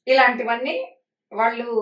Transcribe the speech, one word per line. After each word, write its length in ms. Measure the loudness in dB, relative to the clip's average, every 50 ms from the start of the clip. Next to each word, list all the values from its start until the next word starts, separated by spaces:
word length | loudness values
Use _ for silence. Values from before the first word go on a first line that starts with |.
| 0
ఇలాంటివన్నీ 680 | 2 4 6 6 4 2 0 -2 -4 -2 -2 -4 -6 -6 -6 -8 -10 -14 _ _ _ _ _ _ -12
వాళ్ళు 360 | -4 0 0 0 0 -4 -6 -4 -2 -2